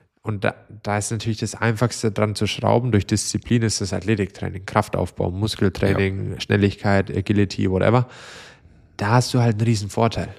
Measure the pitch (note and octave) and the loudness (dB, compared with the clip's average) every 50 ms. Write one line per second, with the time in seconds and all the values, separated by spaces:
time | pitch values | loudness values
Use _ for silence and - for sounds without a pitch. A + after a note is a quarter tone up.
0 | - _ _ _ - A2+ G#2+ G2 A2 G#2 - - - - G#2+ G#2+ - G#2 G2+ G#2 | -20 _ _ _ -8 -6 -4 -2 -2 -2 -4 -6 -12 -20 -20 -10 -4 -2 -2 -2
1 | G#2 - A#2 G#2 - A#2 G#2+ - A#2 - - - G#2+ A#2 A2 G#2+ B2 A2+ - - | -2 -4 -4 -4 -4 -4 -4 -4 -6 -6 -4 -2 -2 0 0 0 0 -2 0 -2
2 | - A2 G2+ G#2+ G#2+ G#2+ G#2 - G#2+ G2 - - G#2+ G#2+ A2+ A#2 B2+ B2 A2 G2+ | -4 -2 0 0 0 -2 0 -2 -2 -2 -2 0 2 2 4 4 4 4 2 2
3 | - - G#2+ G#2 - - - - - - A#2 A#2 A2+ G#2+ - - G#2 F2+ G2 F#2+ | 2 2 0 -2 0 -2 -4 -4 0 0 2 2 2 0 0 -2 -4 -4 -4 -4
4 | - G#2 A2 G2+ F#2+ - - - F#2+ F#2+ F#2 F#2 G2 - - G#2+ - - - F#2 | -2 0 0 0 -2 -4 -6 -8 -8 -8 -8 -8 -8 -2 0 0 0 0 -2 -2
5 | F#2 - - - G2 F2+ F2 G2 G#2+ A2 - - G#2+ F#2+ - - G2+ G2 G2 G2+ | -2 -2 -2 -4 -4 -2 -2 -2 -4 -4 0 0 0 0 0 0 0 2 2 2
6 | G2 F#2+ F#2+ G2 G2+ G2 F#2+ - - - G#2 G2+ G2+ G2 - - - G#2 G2 G2 | 0 0 -2 -4 -6 -6 -8 -8 -2 0 2 4 4 2 2 0 0 2 2 2
7 | G2 - - G2+ F#2 - G#2 G2+ G2+ F2+ - - G2+ F#2+ F#2 F#2 F#2+ G#2 A#2 B2+ | 2 0 -2 -2 0 2 2 2 2 2 0 -2 -2 0 2 2 4 4 4 4
8 | A#2+ - - - - - - - - - - _ - - _ - _ _ _ - | 2 0 -6 -16 -20 -20 -20 -20 -20 -20 -20 _ -20 -20 _ -20 _ _ _ -4
9 | G2+ - B2 B2+ B2 - - B2+ A#2 A#2+ G#2+ G#2 A2+ A#2+ A2+ G2+ G#2 G2 - A2+ | 0 2 4 4 4 2 2 2 2 2 2 2 2 2 0 0 -2 -4 -2 0
10 | A#2 A2 - G2 F2 F2 - | 0 0 0 -4 -6 -8 -10